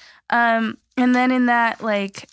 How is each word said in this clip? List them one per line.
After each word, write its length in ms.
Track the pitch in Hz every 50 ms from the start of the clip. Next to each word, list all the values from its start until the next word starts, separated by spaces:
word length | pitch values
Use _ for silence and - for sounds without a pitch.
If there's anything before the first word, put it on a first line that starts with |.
| - - - - _ _
Um, 480 | - 240 233 233 226 226 226 220 - - _ _ _ -
and 180 | 247 247 247
then 160 | 247 254 254
in 140 | 254 254 247
that, 360 | 247 240 233 233 226 - -
like, 460 | - 226 208 202 196 196 - - - -